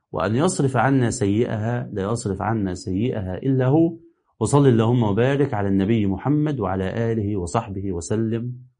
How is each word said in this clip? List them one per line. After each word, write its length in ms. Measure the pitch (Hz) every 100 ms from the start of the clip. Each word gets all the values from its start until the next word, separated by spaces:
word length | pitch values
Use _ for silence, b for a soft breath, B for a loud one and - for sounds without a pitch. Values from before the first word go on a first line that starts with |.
| _
وأن 240 | - 95 117
يصرف 400 | 180 190 139 127
عنا 340 | 127 135 117
سيئها، 800 | - 101 101 123 113 110 120 127
لا 100 | 101
يصرف 400 | 98 120 104 95
عنا 320 | 95 113 95
سيئها 600 | 87 - 92 120 110 92 90
إلا 300 | 135 131 127
هو. 280 | 151 170 - b b b -
وصل 260 | 110 139 135
اللهم 360 | 113 113 127
وبارك 520 | 107 101 127 139 135
على 140 | 104 98
النبي 380 | 98 95 113 101
محمد 540 | 95 131 147 151 135
وعلى 520 | 92 95 95 110 113
آله 240 | 113 101 104
وصحبه 560 | 87 120 104 95 98
وسلم 600 | 85 - 110 113 113 123 123 127